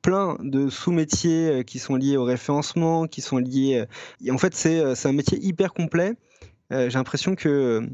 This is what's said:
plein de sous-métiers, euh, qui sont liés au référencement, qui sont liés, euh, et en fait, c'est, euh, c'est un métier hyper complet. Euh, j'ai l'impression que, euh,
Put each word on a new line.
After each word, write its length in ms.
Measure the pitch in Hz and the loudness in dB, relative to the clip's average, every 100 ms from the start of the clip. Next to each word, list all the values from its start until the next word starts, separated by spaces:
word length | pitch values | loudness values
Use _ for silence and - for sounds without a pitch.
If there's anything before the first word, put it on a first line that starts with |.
plein 340 | - 190 190 - | 0 2 0 -4
de 260 | 135 135 139 | -2 0 0
sous-métiers, 800 | - - 170 156 - 170 160 165 | -2 0 0 0 0 2 2 2
euh, 140 | 131 | 0
qui 160 | 120 127 | -2 -8
sont 160 | - | -4
liés 220 | 131 139 139 | 0 2 2
au 80 | |
référencement, 800 | 123 127 - 147 - 175 165 165 165 | 2 0 0 -2 -2 0 2 2 -2
qui 140 | - | -6
sont 160 | - 127 | -4 -2
liés, 400 | 127 135 135 123 | 0 2 2 2
euh, 100 | - - - - | -2 -10 -20 -8
et 80 | 127 | -4
en 60 | 127 | 0
fait, 140 | 185 | 0
c'est, 280 | - 160 165 | 2 2 4
euh, 160 | 139 123 | 2 0
c'est 100 | 143 | 0
un 60 | |
métier 260 | 139 143 190 | 2 0 0
hyper 320 | 190 170 190 | 0 0 0
complet. 400 | - 165 165 185 240 _ _ - _ - | -2 -2 0 0 -4 _ _ -20 _ -6
Euh, 180 | 131 123 | -2 0
j'ai 80 | 131 | 0
l'impression 380 | 127 147 - 190 | -2 -2 -2 0
que, 120 | 156 | 2
euh, 380 | 143 127 113 117 | 2 2 0 -2